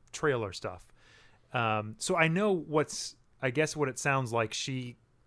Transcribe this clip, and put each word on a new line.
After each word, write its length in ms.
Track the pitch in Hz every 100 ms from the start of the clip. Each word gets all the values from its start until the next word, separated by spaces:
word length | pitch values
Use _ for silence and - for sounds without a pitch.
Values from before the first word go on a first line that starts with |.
| -
trailer 400 | - 151 123 101
stuff. 340 | - 104 90 - - - - - - _
Um, 420 | 127 113 107 107 -
so 180 | - 180
I 120 | 160
know 240 | 170 214
what's, 640 | 180 151 151 143 - - - _ -
I 100 | 135
guess 240 | 127 156 156
what 120 | 139
it 100 | 123
sounds 360 | 143 135 123
like 200 | 117 113
she, 440 | - - 131 123 120 _ _